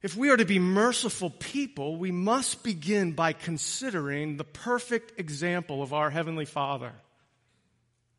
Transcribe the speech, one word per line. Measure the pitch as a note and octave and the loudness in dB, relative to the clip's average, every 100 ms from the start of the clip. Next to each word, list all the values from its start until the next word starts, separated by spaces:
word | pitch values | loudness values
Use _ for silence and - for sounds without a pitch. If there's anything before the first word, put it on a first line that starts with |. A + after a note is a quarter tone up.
If | G3 F3 | -8 0
we | C#4 | 6
are | B3+ | 6
to | |
be | G3 F#3+ | 8 6
merciful | F3+ F#3+ A#3 A#3+ A#3+ - F3+ | 4 6 4 4 -2 -2 -4
people, | - - C#4 C#4 - C#3+ E3 | -6 -8 -4 -4 -4 -6 -2
we | F#3 | -2
must | F3 F#3+ B3+ B3+ - | 0 2 2 0 -4
begin | A#3+ F3+ D3+ G#3 F3+ | -4 -4 0 2 2
by | D#3 E3 | 2 0
considering | D#3 - D#3+ - - C4 F#3+ C#3+ C#3+ D3+ D3 | 0 -4 -4 -4 -4 -4 -4 -2 -2 -4 -6
the | |
perfect | D3 - A#3 A#3+ A#3+ A#3 A3+ - | -10 -10 -2 -2 0 -4 -4 -12
example | E3+ D3 E3+ F3 E3 C#3 | -8 -4 -2 -2 -2 -6
of | C#3 | -2
our | D3 D3+ | 0 0
Heavenly | D3 D#3+ D#3+ | 0 -2 -4
Father | D3 - C#3 C#3 B2 A2 _ _ _ _ _ _ _ _ _ _ _ | -6 -4 -2 -4 -8 -14 _ _ _ _ _ _ _ _ _ _ _